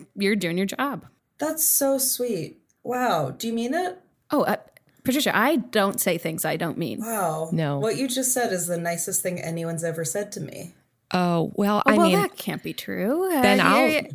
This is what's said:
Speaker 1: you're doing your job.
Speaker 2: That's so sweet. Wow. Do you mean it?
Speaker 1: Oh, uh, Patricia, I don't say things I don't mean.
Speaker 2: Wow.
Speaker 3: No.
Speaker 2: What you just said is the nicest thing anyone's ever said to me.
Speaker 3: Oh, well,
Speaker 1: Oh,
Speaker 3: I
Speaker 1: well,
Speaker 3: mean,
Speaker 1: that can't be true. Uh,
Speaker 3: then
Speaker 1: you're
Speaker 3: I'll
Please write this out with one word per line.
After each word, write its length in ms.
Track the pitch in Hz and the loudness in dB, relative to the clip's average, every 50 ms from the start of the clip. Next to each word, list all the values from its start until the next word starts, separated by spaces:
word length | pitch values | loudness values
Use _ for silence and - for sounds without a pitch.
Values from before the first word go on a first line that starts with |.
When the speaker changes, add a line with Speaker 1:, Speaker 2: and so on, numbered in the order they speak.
| - _ - | -8 _ -6
Speaker 1:
you're 220 | 196 196 196 220 | -2 0 0 0
doing 220 | 202 185 165 170 180 | 0 0 -2 0 -2
your 80 | 196 | -2
job. 400 | 196 - - 262 285 233 160 - - _ _ _ _ _ - | -2 -2 -4 -4 -4 -4 -8 -12 -18 _ _ _ _ _ -6
Speaker 2:
That's 260 | 294 311 320 311 - | -4 -4 -2 0 0
so 320 | - - - 277 269 269 262 | 2 2 2 4 2 2 2
sweet. 600 | 262 - - - 247 240 208 165 147 - - _ _ _ _ _ | 0 0 -2 -2 -2 -2 -2 -4 -4 -8 -10 _ _ _ _ _
Wow. 480 | - 226 247 247 247 226 180 156 143 - | -8 -6 -2 0 0 2 2 2 0 -2
Do 160 | 170 - 226 | -4 -6 -6
you 60 | 226 226 | -4 -2
mean 180 | 233 233 254 | -2 -2 -2
it? 260 | 302 349 370 370 370 - _ _ _ _ _ - | -2 -2 -2 -2 -6 -10 _ _ _ _ _ -2
Speaker 1:
Oh, 120 | 302 285 | 0 2
uh, 140 | - - - - - - _ - _ _ _ _ - | 2 2 0 -2 -6 -18 _ -20 _ _ _ _ -4
Patricia, 300 | 254 247 302 247 196 - | -2 0 2 2 2 2
I 200 | 190 226 285 330 | 4 4 4 2
don't 440 | 247 - - - 214 196 202 - - | 0 -2 0 0 0 0 2 0 0
say 180 | - 190 170 170 | 0 0 0 0
things 260 | - 165 165 - - | -2 -6 -6 -4 -2
I 120 | 156 151 | -2 -2
don't 200 | 160 170 156 - - | -2 -2 -4 -4 -4
mean. 220 | 165 117 110 - | -4 -6 -6 -6
Speaker 2:
Wow. 480 | 214 233 226 208 180 160 156 156 160 165 | -6 -6 -4 -2 -2 -2 -2 -4 -4 -2
Speaker 3:
No. 280 | 170 165 156 143 143 139 | 0 0 0 0 0 0
Speaker 2:
What 180 | 214 226 - | 0 -2 0
you 100 | - 269 262 | -2 -2 -2
just 240 | 247 262 262 - | -2 -2 0 0
said 200 | - 254 240 190 | 0 0 0 0
is 140 | 185 175 165 | 0 -2 -2
the 100 | 175 175 | -2 -4
nicest 460 | 170 170 170 170 170 - 196 185 - | -2 -2 -4 -4 -4 -4 -4 -4 -2
thing 180 | - 180 180 - | -2 -2 -4 -4
anyone's 420 | - 165 165 170 165 165 165 156 165 | -6 -6 -4 -4 -4 -4 -4 -4 -4
ever 200 | 165 156 165 160 | -4 -4 -4 -4
said 260 | 151 - 202 208 208 | -4 -4 -4 -4 -6
to 80 | - 208 | -8 -10
me. 340 | 147 - - - 170 170 - _ _ _ _ _ _ - | -10 -10 -10 -14 -16 -16 -18 _ _ _ _ _ _ -2
Speaker 3:
Oh, 380 | - 180 180 175 170 165 160 - - | 0 2 2 4 2 2 0 0 0
well, 280 | - 202 202 208 - - | 0 2 2 2 4 4
Speaker 1:
Oh, 60 | - | 4
Speaker 3:
I 40 | 214 | 6
Speaker 1:
well, 100 | - - - | 6 6 6
Speaker 3:
mean, 100 | - - | 6 4
Speaker 1:
that 160 | - - - | 2 0 -4
can't 260 | - - 208 156 - | -6 -6 -6 -6 -6
be 100 | - 160 - | -6 -8 -8
true. 560 | - - 202 190 180 180 220 285 349 381 370 | -8 -8 -6 -4 -2 -2 0 0 0 0 2
Uh, 80 | 339 269 | 2 4
Speaker 3:
then 160 | 247 202 202 196 | 4 6 6 6
Speaker 1:
you're 80 | 175 | 6
Speaker 3:
I'll 360 | 180 202 247 262 311 311 302 - - - | 6 6 6 4 4 2 0 -2 -4 -10